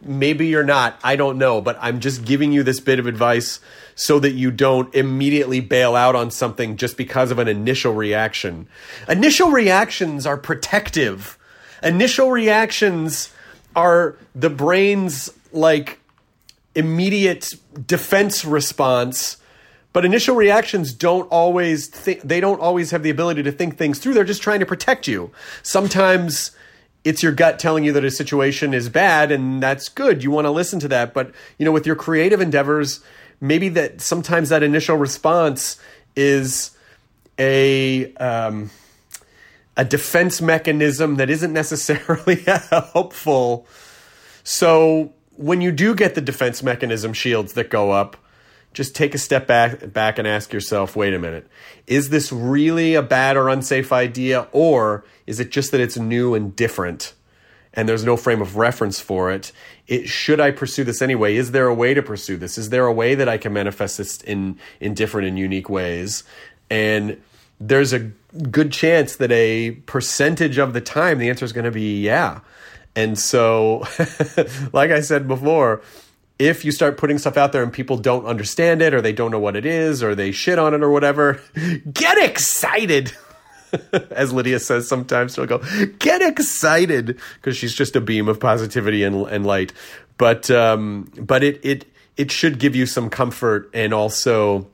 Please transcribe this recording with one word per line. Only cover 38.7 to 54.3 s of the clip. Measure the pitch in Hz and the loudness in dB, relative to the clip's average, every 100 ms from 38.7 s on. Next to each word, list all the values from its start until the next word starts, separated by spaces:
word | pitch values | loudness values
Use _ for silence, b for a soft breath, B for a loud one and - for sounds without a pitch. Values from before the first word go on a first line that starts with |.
| b b b b - b b b b b - | b b b b -20 b b b b b -4
a | 131 | 0
defense | 143 - 175 180 - | 0 0 2 2 0
mechanism | 160 160 160 151 151 135 156 139 | 0 0 0 0 0 0 -2 0
that | 135 | 0
isn't | 156 170 | -2 -2
necessarily | 156 156 151 - 147 - 165 - 175 | -4 -4 -6 -2 -4 -2 -2 0 0
<laughs> | - 185 - | 2 0 2
helpful. | 165 - 165 180 - 156 135 123 120 B B B B B B B B | 0 0 -2 -2 -6 0 2 2 -2 B B B B B B B B
So | - - 170 160 160 156 151 _ _ - | -10 0 4 6 6 4 -2 _ _ -10
when | 147 180 | -2 0
you | 180 | 0
do | 151 208 208 | 2 2 2
get | 202 | 0
the | - | 0
defense | 135 131 127 120 | -6 -2 -4 -2
mechanism | 131 120 123 113 110 | -4 -4 -4 -4 -6
shields | 113 127 113 101 | -6 -2 -2 -4
that | - 113 | -6 -4
go | 110 101 | 0 2
up, | 98 101 - b b b b b | 0 -2 -8 b b b b b
just | - - - | -10 -10 -2
take | 147 143 | -2 -2
a | |
step | - 135 131 | -2 -2 2
back, | 120 117 - - | 2 2 -2 -8
back | 107 110 107 | -2 -2 -2
and | 107 | -2
ask | 107 104 | -4 -4
yourself, | 107 98 104 95 - | -10 -4 -4 -4 -2
"Wait | 101 | -2
a | 92 | -2
minute, | 85 82 - B B B - | -6 -10 -16 B B B -2
is | 131 139 | -2 0
this | 151 143 | -2 -2
really | 127 120 143 151 165 165 | -6 -2 2 2 2 2
a | 160 | 0
bad | 127 131 135 135 | 2 2 2 2
or | 131 | 2
unsafe | 135 131 135 131 | 0 0 -2 0
idea, | 127 127 120 127 | 0 0 -2 -2